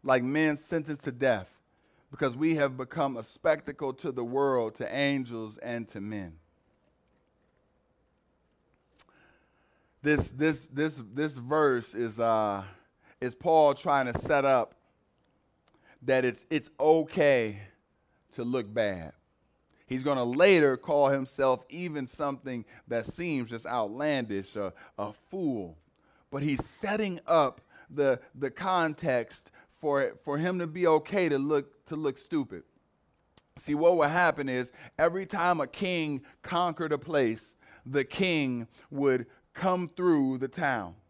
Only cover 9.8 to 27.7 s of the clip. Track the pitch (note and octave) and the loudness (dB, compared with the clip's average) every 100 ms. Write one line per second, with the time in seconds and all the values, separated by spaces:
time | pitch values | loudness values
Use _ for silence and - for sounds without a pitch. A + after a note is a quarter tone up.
9.8 | _ _ C#3+ D3+ - B2+ D#3 C#3+ - C3+ | _ _ 0 0 0 -2 -2 -2 -8 -4
10.8 | D#3 C3+ G#2+ B2+ D3+ C3 A#2+ D3+ D3 B2 | -4 -4 -10 -4 -4 -6 -2 2 4 2
11.8 | G#2+ G#2 A#2 G#2+ A#2 A2 G#2+ G2 F#2+ - | -4 -6 -6 -2 0 2 0 -2 -8 -18
12.8 | _ _ _ _ B2+ - F3 D#3+ D3 C#3 | _ _ _ _ -10 -4 2 4 4 2
13.8 | - C#3 B2+ A#2+ - D3 C3+ C3 A2 _ | 0 0 0 -4 0 2 4 4 2 _
14.8 | _ _ _ _ _ _ _ _ _ _ | _ _ _ _ _ _ _ _ _ _
15.8 | _ _ B2 C3 B2+ A2 - D#3 - - | _ _ 2 4 2 -2 -4 -4 -4 0
16.8 | D3+ D#3+ D#3 F#3+ D3 C3 A2 G2+ G2+ _ | 6 6 4 4 6 6 2 -6 -16 _
17.8 | _ _ _ _ _ - A#2+ B2+ G#2 A2 | _ _ _ _ _ -8 -4 -4 -2 -2
18.8 | G#2 F#2 D#2 _ _ _ _ _ _ _ | -2 -2 -10 _ _ _ _ _ _ _
19.8 | _ C3 C#3 C3+ A#2+ C3+ F#3 F3+ C#3+ B2+ | _ -4 -2 0 0 4 6 8 6 2
20.8 | - D3 C#3 C#3 C3 - C3+ B2+ - D#3+ | 0 2 4 2 -4 0 2 2 -4 -10
21.8 | F3 D3+ B2+ - C#3+ C#3 C3+ A#2+ G#2+ - | -8 -6 -10 -6 -6 -6 -10 -10 -12 -20
22.8 | - A#2 G#2+ - F3 C#3+ A2+ A2+ D#2+ B2 | -6 -6 -6 -8 -4 -4 -4 -8 -6 -4
23.8 | G#2 A#2+ D3+ C#3 A2+ G2 F#2+ G#2+ G2 - | -4 -4 -2 -2 -2 -6 -6 -8 -8 -8
24.8 | - - G#2 G#2 _ F#3+ D#3+ A#2 F2 D#2+ | -18 -10 -10 -10 _ -6 -4 -4 -8 -14
25.8 | _ _ _ _ _ C#3 D3 C3 - - | _ _ _ _ _ -4 -2 -2 -6 -8
26.8 | G3+ G#3+ G#3 E3+ - E3 D3 - _ | -4 -2 -2 -6 2 2 2 -2 _